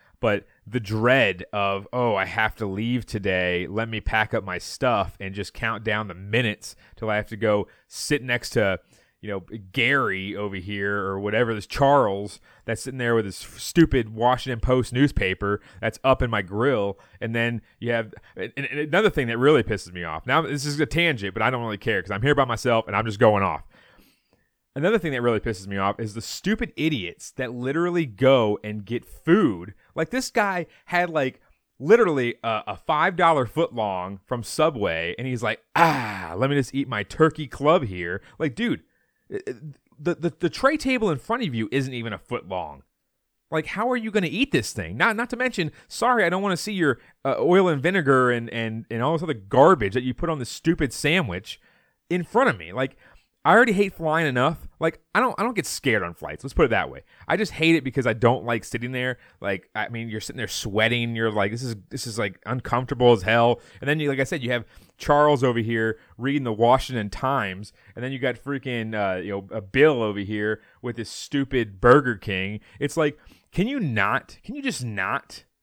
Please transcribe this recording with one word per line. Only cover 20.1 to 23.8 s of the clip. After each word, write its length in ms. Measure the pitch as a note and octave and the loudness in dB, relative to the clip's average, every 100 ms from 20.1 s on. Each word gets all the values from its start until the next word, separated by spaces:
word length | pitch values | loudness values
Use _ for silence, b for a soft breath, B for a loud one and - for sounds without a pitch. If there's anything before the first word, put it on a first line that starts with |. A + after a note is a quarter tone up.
| D#2 - | -6 -2
Now, 140 | C#3 | 0
this 240 | D#3+ C#3+ | 0 -4
is 160 | C#3+ D3 | -4 -2
a 60 | D3+ | -2
tangent, 480 | E3 E3+ C3 G2+ | 0 0 0 -4
but 80 | G2 | 0
I 80 | A2 | 0
don't 120 | B2+ | 0
really 140 | A#2 G#2 | -4 -4
care 240 | - G2+ | -2 -2
'cause 100 | F2+ | -2
I'm 100 | G2+ | -2
here 120 | C3+ | 2
by 120 | C#3+ C3 | 2 2
myself 400 | A2+ B2+ A2+ - | 0 2 0 2
and 100 | G2+ | -2
I'm 80 | |
just 140 | A2+ G#2 | -2 4
going 240 | A2+ G2+ | 4 6
off. 220 | G2 D2+ - b | 2 -2 -10 b